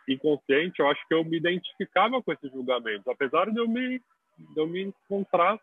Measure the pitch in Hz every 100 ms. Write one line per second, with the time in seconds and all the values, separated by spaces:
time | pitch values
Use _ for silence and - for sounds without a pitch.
0 | - 131 156 143 - 139 180 - 143 143
1 | - 160 160 165 170 185 - - 190 180
2 | 214 247 - 202 139 131 127 123 113 104
3 | 123 120 135 156 196 226 233 233 254 254
4 | - _ _ _ 156 147 160 175 196 -
5 | _ 196 196 180 175 220